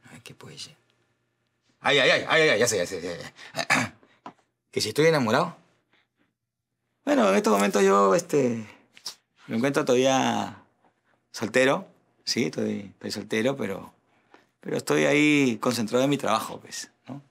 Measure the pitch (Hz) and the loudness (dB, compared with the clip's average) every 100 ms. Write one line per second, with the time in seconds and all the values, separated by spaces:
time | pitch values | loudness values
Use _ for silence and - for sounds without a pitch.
0 | - 120 - - - - - _ _ _ | -20 -20 -20 -20 -20 -18 -20 _ _ _
1 | _ _ _ _ _ _ _ _ 123 139 | _ _ _ _ _ _ _ _ 0 2
2 | 131 165 - 160 156 110 120 101 87 92 | 4 2 2 2 4 2 2 0 -4 -6
3 | 87 82 73 - - 80 - - 110 - | -10 -12 -14 -20 -14 -10 -2 -2 -2 -10
4 | _ _ - _ _ _ _ - 107 127 | _ _ -20 _ _ _ _ -6 -4 2
5 | 160 156 113 127 180 - _ _ _ _ | 2 2 2 0 -2 -8 _ _ _ _
6 | _ _ _ _ _ _ _ _ _ _ | _ _ _ _ _ _ _ _ _ _
7 | - 285 208 202 208 202 202 202 196 196 | -2 2 4 4 2 2 2 2 4 4
8 | 196 180 170 147 127 117 107 - _ - | 4 2 2 0 0 -2 -10 -20 _ -18
9 | - - _ _ - 113 135 143 147 123 | -18 -18 _ _ -8 -2 0 0 2 2
10 | 131 131 123 110 98 101 _ _ _ _ | 4 2 0 -2 -6 -12 _ _ _ _
11 | _ _ _ - 107 127 131 165 196 _ | _ _ _ -10 -2 2 2 0 -6 _
12 | _ _ - - 123 - 110 104 101 - | _ _ -6 -4 -4 -4 -6 -6 -10 -14
13 | 104 107 101 110 117 139 104 95 - _ | -12 -12 -6 -2 -2 -4 -8 -8 -12 _
14 | _ _ _ - _ _ - 139 139 147 | _ _ _ -20 _ _ -8 -8 -2 0
15 | 147 147 151 147 135 107 123 123 107 120 | 2 2 2 4 2 0 -2 -2 -2 0
16 | 139 143 101 107 - - - - - _ | 0 0 -2 -2 -4 -14 -14 -16 -16 _
17 | - 139 _ | -18 -18 _